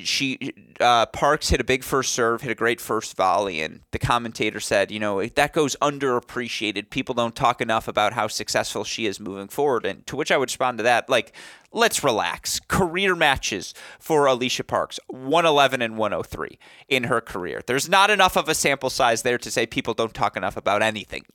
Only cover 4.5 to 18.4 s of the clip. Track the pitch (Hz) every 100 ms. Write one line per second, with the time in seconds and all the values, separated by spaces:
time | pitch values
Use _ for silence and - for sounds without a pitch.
4.5 | 104 - 104 95 107 107 98 90 - 147
5.5 | 170 139 - 147 143 139 120 - 123 117
6.5 | - 107 101 104 131 127 120 117 - 127
7.5 | 123 117 110 - 101 104 117 107 - 107
8.5 | 113 107 107 107 - 107 95 107 98 98
9.5 | - 143 117 95 - - 139 156 165 123
10.5 | - 131 117 117 117 - 127 - - -
11.5 | - _ - 233 - 143 107 87 - -
12.5 | - - - 175 175 196 175 151 131 -
13.5 | 98 - - - - - 151 143 123 123
14.5 | - - 110 73 - - 127 135 160 165
15.5 | 143 135 127 113 110 104 87 - - 76
16.5 | - - - - 131 120 117 - 95 87
17.5 | 57 - 131 160 190 202 202 185 185